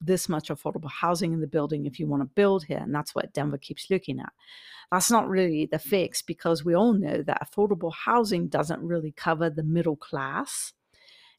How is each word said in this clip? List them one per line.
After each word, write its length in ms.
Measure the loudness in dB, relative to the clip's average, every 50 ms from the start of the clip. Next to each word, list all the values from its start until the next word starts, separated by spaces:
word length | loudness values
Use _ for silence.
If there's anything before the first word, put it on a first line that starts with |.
this 280 | -2 0 0 0 0 -2
much 200 | -4 -2 -4 -6
affordable 420 | -6 -6 -6 -6 -6 -6 -8 -10
housing 420 | -6 -2 0 0 2 2 0 0
in 80 | 0 0
the 60 | -2
building 400 | 0 0 0 0 0 -2 -2 -4
if 120 | -4 -6 -4
you 80 | -2
want 160 | -2 0 0
to 120 | -2 0 2
build 300 | 4 4 4 4 2 0
here." 140 | -4 -6 -6
And 160 | -4 -4 -4
that's 200 | -4 -4 -4 -4
what 180 | -4 -4 -2
Denver 260 | -2 -2 -2 -2 -4 -6
keeps 300 | -8 -10 -14 -10 -4 -2
looking 320 | -2 0 0 -4 -8 -8
at. 120 | -8 -12 -16 _ _ -20 -20 -20 -20 -20 -20 -18 -4 0
That's 200 | 0 2 4 4
not 180 | 4 4 2 2
really 380 | 2 2 2 2 2 0 0
the 120 | 0 -2 -4
fix, 420 | -2 0 0 0 0 0 -4 -6
because 440 | -6 -8 -8 -2 0 0 0 2 2
we 100 | 2 4
all 180 | 6 6 6
know 300 | 4 4 2 0 0 -2
that 180 | 0 -2 -2 -4
affordable 540 | -4 -4 0 0 2 2 2 0 -2 -4 -6
housing 540 | -4 0 2 4 4 4 2 2 0 0 0
doesn't 340 | 0 0 0 0 -2 -4
really 300 | -4 -2 -2 -2 -2 -4
cover 360 | -8 -4 -2 0 0 2 0 0
the 140 | 0 -2
middle 340 | 0 2 2 2 2 2 0
class. 800 | -2 -6 -8 -6 -6 -4 -4 -4 -4 -6 -6 -6 -8 -8 -10 -12 _ _ _ _ _ _ -20 -20 -20 -20 -20 _